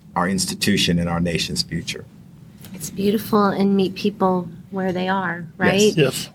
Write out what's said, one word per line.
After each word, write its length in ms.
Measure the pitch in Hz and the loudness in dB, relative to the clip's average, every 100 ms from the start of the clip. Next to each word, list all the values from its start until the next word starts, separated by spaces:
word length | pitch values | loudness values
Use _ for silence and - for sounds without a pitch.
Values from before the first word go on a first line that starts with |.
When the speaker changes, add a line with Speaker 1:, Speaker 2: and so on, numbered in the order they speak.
| - | -8
Speaker 1:
our 140 | 87 90 | -2 0
institution 720 | 95 - - 104 95 - 85 | 0 -2 -2 0 2 2 2
and 80 | 85 | 2
our 100 | 85 | 0
nation's 440 | 85 82 - 85 | 0 -2 -2 -4
future. 400 | - 82 - - - - - - - - - | -4 -6 -6 -10 -12 -20 -20 -20 -20 -20 -18
Speaker 2:
It's 160 | - - | -12 -10
beautiful 560 | - 202 214 - 214 196 | -2 0 0 2 2 2
and 300 | 165 196 196 | 2 2 4
meet 200 | 185 190 | 2 0
people 520 | 208 202 190 180 170 165 - | -4 0 0 0 -2 -10 -10
where 220 | 190 185 | -4 -2
they 160 | 180 185 | -2 -2
are, 380 | 196 180 170 165 | -2 -2 -6 -8
Speaker 1:
Yes. 120 | - | -2
Speaker 2:
right? 380 | 190 196 214 165 | 2 4 4 4
Speaker 3:
Yes. 320 | 131 - - | 2 2 -8